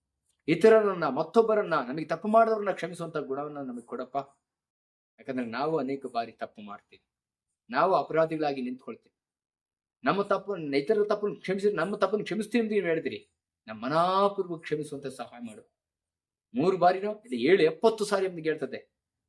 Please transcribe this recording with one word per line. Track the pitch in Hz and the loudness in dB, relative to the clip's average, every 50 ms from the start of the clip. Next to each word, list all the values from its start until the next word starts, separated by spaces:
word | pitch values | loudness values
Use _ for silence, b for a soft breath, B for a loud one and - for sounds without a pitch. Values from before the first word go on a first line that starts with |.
| _ _ _ _ _ _ _ _ - | _ _ _ _ _ _ _ _ 0
ಇತರರನ್ನ, | 139 170 170 220 220 220 220 214 202 185 170 160 | 0 2 6 8 8 8 8 6 4 0 0 -2
ಮತ್ತೊಬ್ಬರನ್ನ, | 143 127 151 160 - - 233 226 220 220 208 185 175 160 | -2 -2 -2 -2 2 4 4 4 6 4 2 2 2 0
ನಮಗೆ | 147 123 120 139 160 156 | 0 0 -2 -6 -6 -4
ತಪ್ಪು | 156 165 165 - | -4 -4 -4 -2
ಮಾಡಿದವ್ರನ್ನ | 208 214 226 226 220 220 214 208 196 | 4 6 6 6 6 2 0 0 -4
ಕ್ಷಮಿಸುವಂತ | 175 - 165 175 175 160 170 160 165 | -4 -4 -6 -8 -8 -8 -10 -6 -6
ಗುಣವನ್ನ | 151 135 127 135 143 147 151 147 | -6 -4 -4 -6 -6 -6 -8 -8
ನಮಗೆ | 143 139 127 120 120 | -10 -10 -10 -10 -12
ಕೊಡಪ್ಪ. | 113 - 123 120 127 - - 139 139 - _ _ _ _ _ _ _ _ _ _ _ _ _ _ _ _ _ _ | -12 -10 -10 -10 -8 -6 -6 -6 -6 -8 _ _ _ _ _ _ _ _ _ _ _ _ _ _ _ _ _ _
ಯಾಕಂದ್ರೆ | - 135 127 127 123 | -10 -8 -6 -6 -6
ನಾವು | 113 113 127 143 160 160 | -6 -4 -4 -2 -2 0
ಅನೇಕ | 147 131 135 139 135 - | -2 -2 -2 -6 -6 -8
ಬಾರಿ | 123 - 117 117 113 | -6 -6 -6 -6 -6
ತಪ್ಪು | - - 110 107 - 110 | -8 -12 -12 -12 -12 -16
ಮಾಡ್ತೀವಿ, | 104 101 101 - _ _ 98 _ _ _ _ _ _ _ _ _ _ _ _ _ _ - | -16 -14 -16 -16 _ _ -20 _ _ _ _ _ _ _ _ _ _ _ _ _ _ -4
ನಾವು | 120 143 165 190 185 | 0 0 2 2 2
ಅಪರಾಧಿಗಳಾಗಿ | 147 - - 151 160 160 160 160 151 151 143 139 131 | 2 0 0 2 2 2 2 0 -2 -2 -2 -2 -4
ನಿಂತ್ಕೊಳ್ತೀವಿ. | 123 127 127 127 - 123 110 - _ _ _ _ _ _ _ _ _ _ _ _ _ _ _ _ _ _ _ _ - | -6 -8 -8 -10 -12 -16 -16 -16 _ _ _ _ _ _ _ _ _ _ _ _ _ _ _ _ _ _ _ _ -2
ನಮ್ಮ | 135 170 196 | -2 0 0
ತಪ್ಪು, | 196 - 196 185 - 202 202 | 0 0 0 -2 -2 -6 -6
ಇತರರ | 175 156 143 135 143 143 - 220 208 208 | -6 -4 0 0 0 2 2 0 0 0
ತಪ್ಪನ್ನು | - 202 202 202 202 - | -2 -2 -6 -6 -6 -6
ಕ್ಷಮಿಸಿ, | - - 180 196 196 196 208 196 | -6 -6 -4 -4 0 0 0 0
ನಮ್ಮ | 156 165 196 208 | 0 -2 -2 0
ತಪ್ಪನ್ನು | 202 196 185 214 214 170 | 0 0 0 0 -2 -4
ಕ್ಷಮಿಸ್ತೀವಿ | - 185 214 214 - - 240 220 | -4 -4 -6 -4 0 0 0 0
ಅಂತ | 208 | 2
ನೀವು | 214 202 180 | 0 0 0
ಹೇಳಿದಿರಿ. | 170 160 160 139 120 107 - - _ _ _ _ _ _ _ - | 0 -2 0 -2 -6 -8 -8 -14 _ _ _ _ _ _ _ -16
ನಮ್ಮ | 110 110 107 117 | -16 -12 -8 -4
ಮನಪೂರ್ವಕ | 131 151 165 175 185 190 196 202 196 202 196 185 175 165 160 | 0 2 2 2 2 2 2 2 2 0 -2 -6 -6 -6 -8
ಕ್ಷಮಿಸುವಂತ | - - 156 151 147 - 147 135 131 | -4 -4 -4 -4 -4 -8 -10 -10 -10
ಸಹಾಯ | 123 - - 117 - 123 120 | -10 -10 -10 -14 -14 -14 -14
ಮಾಡು. | 120 110 107 110 - _ _ _ _ _ _ _ _ _ _ _ _ _ _ _ _ _ 110 | -14 -14 -14 -16 -20 _ _ _ _ _ _ _ _ _ _ _ _ _ _ _ _ _ -2
ಮೂರು | 123 160 185 190 | 0 2 2 4
ಬಾರಿನೋ | 175 170 180 190 190 196 208 220 - - | 6 4 4 4 4 -2 -4 -6 -6 -8
ಇಲ್ಲ | 247 254 | -6 -4
ಏಳು | - 123 151 135 120 151 | 2 4 6 6 6 6
ಎಪ್ಪತ್ತು | 160 160 - 226 226 220 220 202 | 2 2 4 2 2 2 2 -2
ಸಾರಿ | 190 202 190 190 | 0 0 0 0
ನಮ್ಗೆ | 185 175 165 156 156 | -2 -4 -4 -4 -4
ಹೇಳ್ತದೆ, | 151 151 139 120 117 - - _ _ _ _ _ _ _ _ | -4 -4 -6 -8 -10 -12 -16 _ _ _ _ _ _ _ _